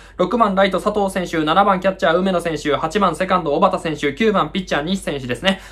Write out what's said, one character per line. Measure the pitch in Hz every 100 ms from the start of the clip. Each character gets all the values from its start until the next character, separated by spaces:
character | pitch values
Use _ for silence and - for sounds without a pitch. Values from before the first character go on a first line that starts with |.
| - -
六 | 180 240
番 | 214 190
ラ |
イ | 196
ト、 | 185
佐 | 208
藤 | 208 190
選 | 190 170
手、 | 165
七 | 151 175
番 | 202 185
キ | 196
ャ |
ッ |
チ | 185 175
ャ |
ー、 | 175
梅 | 190
野 | 175
選 | 165 160
手、 | 151
八 | 135 160 208
番 | 185
セ | 160 185
カ | 185
ン |
ド、 | 156
小 | 151
畑 | 190 175
選 | 165 147
手、 | -
九 | 135 220
番 | 190 151
ピ | 196
ッ | 185
チ |
ャ | 151
ー、 |
西 | 160 196
選 | 180 143
手 | 135
で | 160
す |
ね。 | 185 196 -